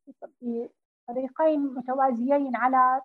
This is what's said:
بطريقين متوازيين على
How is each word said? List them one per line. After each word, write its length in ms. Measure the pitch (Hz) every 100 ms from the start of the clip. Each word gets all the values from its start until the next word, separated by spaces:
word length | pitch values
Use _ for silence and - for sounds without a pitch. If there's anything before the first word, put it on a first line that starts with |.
| - - - _
بطريقين 1160 | 240 233 240 _ _ _ - 247 262 - 320 302
متوازيين 960 | 277 254 254 269 269 233 247 285 277 220
على 460 | 247 262 254 262